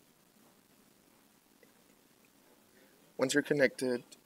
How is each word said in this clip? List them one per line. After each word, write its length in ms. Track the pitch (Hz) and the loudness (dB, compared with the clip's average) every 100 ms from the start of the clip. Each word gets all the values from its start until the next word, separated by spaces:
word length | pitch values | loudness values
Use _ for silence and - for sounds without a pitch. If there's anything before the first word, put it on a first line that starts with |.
| _ _ _ _ - _ _ _ _ _ _ _ _ _ _ _ - _ _ _ _ _ _ _ _ _ _ _ - _ _ - | _ _ _ _ -20 _ _ _ _ _ _ _ _ _ _ _ -20 _ _ _ _ _ _ _ _ _ _ _ -20 _ _ -4
once 160 | 131 | 0
you're 80 | 147 | 0
connected, 600 | 139 147 127 - 127 123 - - | 0 2 2 2 -4 -4 -8 -20